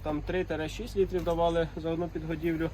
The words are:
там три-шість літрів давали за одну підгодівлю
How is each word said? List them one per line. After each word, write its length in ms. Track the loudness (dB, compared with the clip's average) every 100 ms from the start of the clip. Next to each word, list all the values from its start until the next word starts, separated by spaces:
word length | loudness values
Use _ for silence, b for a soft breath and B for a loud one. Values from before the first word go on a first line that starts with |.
там 180 | -2 -2
три-шість 720 | -2 -2 -2 -2 -4 -4 -4 2
літрів 280 | 2 2
давали 440 | 0 4 4 4 0 -2
за 120 | -2
одну 180 | 0 -2
підгодівлю 600 | -4 -4 -2 0 0 -2